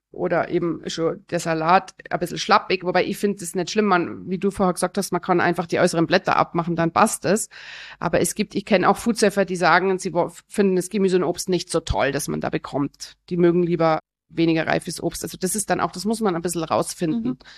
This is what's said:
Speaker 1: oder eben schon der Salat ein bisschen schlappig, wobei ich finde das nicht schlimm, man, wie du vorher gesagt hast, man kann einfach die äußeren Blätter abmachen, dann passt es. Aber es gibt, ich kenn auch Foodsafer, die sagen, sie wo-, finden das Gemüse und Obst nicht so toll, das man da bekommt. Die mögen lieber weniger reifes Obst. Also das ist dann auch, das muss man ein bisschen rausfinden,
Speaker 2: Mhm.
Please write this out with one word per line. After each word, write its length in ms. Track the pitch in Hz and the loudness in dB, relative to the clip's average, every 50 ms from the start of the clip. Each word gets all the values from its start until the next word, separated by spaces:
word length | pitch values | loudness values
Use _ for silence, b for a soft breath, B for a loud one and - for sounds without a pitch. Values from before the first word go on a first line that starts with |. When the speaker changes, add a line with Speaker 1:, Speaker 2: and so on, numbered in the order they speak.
| _ _ | _ _
Speaker 1:
oder 360 | - - 180 180 180 160 - - | -8 -6 -2 0 0 0 0 0
eben 340 | 170 175 170 165 - - - - | -2 -2 0 -2 -4 -4 -6 -8
schon 360 | - 165 165 156 - - _ - | -6 -2 -2 -2 -2 -4 _ -6
der 100 | - 170 | -6 -4
Salat 520 | - 170 160 160 156 165 185 190 - - _ _ - - | -2 -2 -2 0 4 4 4 4 4 0 _ _ -10 -6
ein 120 | - 160 | -4 -4
bisschen 180 | 180 160 156 160 | -4 -4 -6 -6
schlappig, 460 | - - 196 220 - - 233 - - | 2 4 4 4 4 2 -2 -2 -2
wobei 200 | 185 170 180 - | 0 0 2 0
ich 120 | - 196 - | 0 -2 -2
finde 200 | - 202 196 202 | -2 -2 -2 -2
das 160 | 175 170 - | -8 -6 -4
nicht 140 | 185 170 - | -4 -4 -2
schlimm, 160 | - 214 214 | 0 0 2
man, 440 | 202 180 170 160 107 107 101 - 170 | 4 2 2 2 -2 -6 -10 -8 -6
wie 80 | 190 170 | -6 -2
du 140 | 196 202 | -2 -2
vorher 220 | - - 196 180 175 | 0 2 0 0 2
gesagt 220 | - 185 175 - | 0 -4 -2 -2
hast, 140 | 202 185 - | -4 -4 -2
man 100 | 180 170 | -4 -4
kann 200 | - - 180 170 | 0 2 2 4
einfach 260 | - 175 170 185 170 | 4 2 2 0 -2
die 140 | - 170 120 | -2 2 2
äußeren 260 | 165 175 - 165 165 | 2 2 4 0 0
Blätter 300 | 156 170 202 - - - | 2 2 0 2 2 2
abmachen, 400 | - - - - 170 165 170 170 | 2 0 0 0 -4 -2 -2 -2
dann 160 | 165 165 165 | 0 -2 0
passt 320 | - - 208 226 - - - | 4 4 4 4 2 -2 0
es. 240 | 165 196 226 - - B B B B B B B B B B | 0 0 0 -2 -8 B B B B B B B B B B
Aber 220 | - 175 175 - | -4 -2 0 0
es 160 | 185 - - | 0 0 -2
gibt, 180 | - 208 - - | -4 -6 -4 -4
ich 100 | 202 - | -6 -2
kenn 200 | - 208 180 170 | 2 2 4 4
auch 120 | 190 196 | 4 2
Foodsafer, 480 | - - 233 214 - 220 196 - 202 190 | 2 0 -2 0 2 2 2 2 0 -2
die 120 | 185 185 | -2 -2
sagen, 420 | 170 180 160 165 180 185 190 185 180 | 0 2 4 4 4 4 2 0 -2
sie 160 | - 185 156 | -4 -4 -2
wo-, 160 | 175 151 - - - _ | -2 -2 -2 -4 -14 _
finden 300 | _ - 214 202 190 185 | _ 0 2 2 4 4
das 120 | 180 180 - | 2 -2 -2
Gemüse 280 | - 202 190 185 185 | -2 0 2 2 2
und 80 | 175 147 | 2 2
Obst 240 | 156 180 - - - | 0 -2 -4 -2 -2
nicht 200 | 180 175 - - | -2 -2 -2 -2
so 120 | - 165 | -4 -4
toll, 320 | - - - 98 120 139 | -2 0 0 0 0 0
das 160 | 135 143 - 165 | 0 -2 -4 -4
man 120 | 151 156 | -4 -4
da 80 | 151 151 | -4 -4
bekommt. 680 | - 160 - - - 143 139 139 _ - - - - _ _ - | -4 -4 -6 -4 -4 -2 -2 -2 _ -12 -20 -20 -20 _ _ -6
Die 80 | 180 | 0
mögen 280 | 175 175 175 170 180 175 | 4 4 4 4 4 2
lieber 340 | 170 170 160 165 165 160 - _ _ _ _ _ _ | 2 2 2 2 2 2 0 _ _ _ _ _ _
weniger 400 | 160 165 165 165 160 160 - - | -2 0 2 2 2 2 0 0
reifes 340 | - 170 - 175 160 - | 0 -2 -2 -4 -10 -6
Obst. 220 | - 170 - - - | -6 -6 -6 -6 -10
Also 120 | 170 - | -10 -8
das 200 | - 185 180 - | -4 -4 -4 -4
ist 120 | 214 - - | -4 -2 -2
dann 120 | 185 - | -2 -2
auch, 100 | - 170 | -2 -4
das 140 | - 190 175 | -4 -4 -4
muss 160 | 214 233 220 | -4 -2 0
man 160 | 220 196 175 | -2 -2 -2
ein 60 | 165 | -2
bisschen 200 | 170 180 165 170 | -4 -4 -4 -4
rausfinden, 720 | 160 - 110 117 170 - - - 180 156 190 233 220 247 | -2 0 0 0 0 -2 -4 -4 -2 -2 -2 -2 -2 -4
Speaker 2:
Mhm. 60 | 254 - B B B | -6 -6 B B B